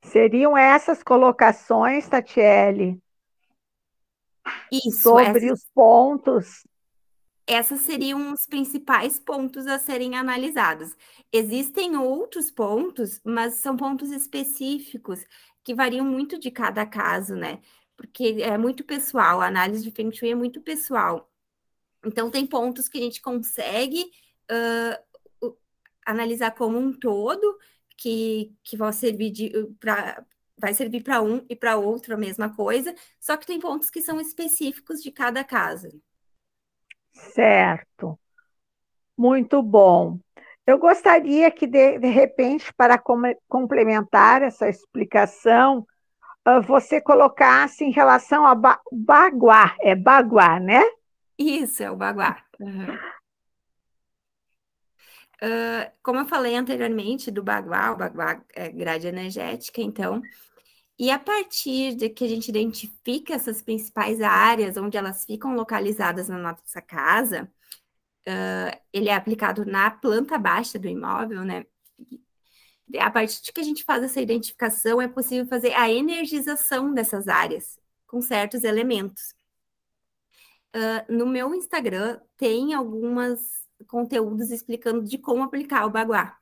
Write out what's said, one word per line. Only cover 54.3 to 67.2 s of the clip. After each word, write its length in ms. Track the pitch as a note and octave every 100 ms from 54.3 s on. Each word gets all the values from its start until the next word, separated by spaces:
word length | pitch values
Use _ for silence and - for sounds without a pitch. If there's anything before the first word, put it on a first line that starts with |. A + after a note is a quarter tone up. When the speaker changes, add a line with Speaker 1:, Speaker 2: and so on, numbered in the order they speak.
| _ _ _ _ _ _ _ _ _ _ _
Speaker 2:
Ah, 500 | A3 A3+ A#3 A3+ - _
como 180 | - B3+
eu 60 |
falei 300 | C#4 D#4+ B3
anteriormente 760 | A#3+ B3+ B3+ A#3 A3 G3+ C4 A#3+
do 140 | G3+
baguá, 480 | G3 G#3 F#3 F#3 A3
o 60 | G3+
baguá 440 | F3+ E3 D#3+ E3 _
é 160 | - E3+
grade 380 | E3 E3+ D#3+ F3
energética, 760 | F#3 F#3 F#3+ F3+ A#3+ - -
então, 400 | G#3 G#3 F#3 G#3+ B3+ - _ _ _ _ _ _
e 140 | B3
a 80 | C4+
partir 760 | C4+ G#4 F#4+ - C#4 C4 C4
de 140 | A#3+ A3
que 140 | A3
a 40 | A#3+
gente 200 | A3+ A3+
identifica 840 | G#3+ A3+ A3 G#3+ - - C4+ D#4
essas 280 | D4+ - G#3+
principais 600 | - A3 A3 - G#3 A3
áreas 560 | G#3 F#3+ G#3+ A3 G3 G3+
onde 200 | G3+ G#3
elas 280 | G3 F#3+
ficam 300 | - G#3+ C4+
localizadas 760 | B3 A3 G#3+ G3+ G#3+ F#3 F3 F#3
na 80 | F3+
nossa 440 | E3+ E3 - F3
casa, 720 | _ D#3+ C#3+ G#3